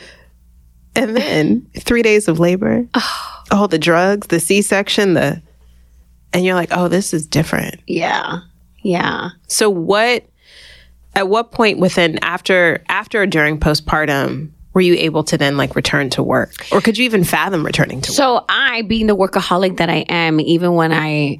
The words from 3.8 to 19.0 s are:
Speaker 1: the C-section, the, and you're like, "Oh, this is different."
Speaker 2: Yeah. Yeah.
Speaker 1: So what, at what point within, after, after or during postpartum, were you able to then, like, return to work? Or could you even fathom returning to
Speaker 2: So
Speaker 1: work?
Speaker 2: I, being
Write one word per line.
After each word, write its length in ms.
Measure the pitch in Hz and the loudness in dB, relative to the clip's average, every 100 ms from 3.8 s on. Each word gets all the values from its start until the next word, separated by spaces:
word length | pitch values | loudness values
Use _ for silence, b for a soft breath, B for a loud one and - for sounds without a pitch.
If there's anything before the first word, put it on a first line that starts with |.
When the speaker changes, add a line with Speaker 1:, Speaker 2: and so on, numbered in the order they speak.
| 170 170 190 202 - | 2 2 2 0 -2
Speaker 1:
the 120 | 170 | -2
C-section, 760 | - 196 202 196 202 - 202 156 | 2 0 2 0 0 0 2 2
the, 260 | 143 165 - _ - - - _ _ _ _ | 0 -4 -10 _ -20 -20 -20 _ _ _ _
and 120 | 180 185 | -2 0
you're 100 | 180 | 0
like, 140 | 165 | 0
"Oh, 160 | 175 175 | 0 0
this 280 | 180 - 165 | 0 -2 -4
is 100 | 151 | -2
different." 540 | 156 160 - - - - | -2 -2 -4 -6 -10 -6
Speaker 2:
Yeah. 540 | - - - - 170 - _ _ _ | -4 -2 -4 -4 -8 -12 _ _ _
Yeah. 500 | 202 175 - - 175 - - | -2 0 0 -4 -8 -12 -6
Speaker 1:
So 220 | - 220 | 0 0
what, 540 | 180 165 202 233 240 - _ B B B B B B - | 0 0 2 2 0 -6 _ B B B B B B -8
at 140 | 196 190 | -4 0
what 240 | 220 233 | 0 -2
point 280 | - 220 - | 0 0 2
within, 380 | 175 185 170 160 | 0 2 0 0
after, 580 | 165 180 - 185 170 - - | -4 -4 0 2 2 0 -4
after 360 | 185 214 226 | -6 -4 -2
or 20 | 196 | 0
during 340 | 160 151 151 | 2 0 0
postpartum, 920 | 190 202 - 160 151 139 131 131 156 - - | 0 0 0 0 0 0 -2 -4 -10 -16 -4
were 60 | 190 | 2
you 140 | 180 170 | 4 4
able 260 | 160 156 151 | 2 -2 -2
to 120 | 160 | 0
then, 200 | 143 143 | 0 0
like, 180 | 135 - | -2 -2
return 340 | 135 147 135 | -2 -2 -2
to 120 | - | -2
work? 420 | 123 123 - - - | 0 0 -2 -8 -2
Or 80 | 202 | 0
could 180 | 226 208 | 2 0
you 60 | |
even 220 | 247 220 170 | 2 2 0
fathom 400 | 160 170 180 151 | 0 -2 -2 -2
returning 340 | - - 127 | -2 -2 -4
to 120 | 135 | -6
Speaker 2:
So 220 | - 269 240 | 0 2 2
Speaker 1:
work? 100 | - | 0
Speaker 2:
I, 360 | 208 269 233 | 0 0 -2
being 240 | 208 220 | -2 0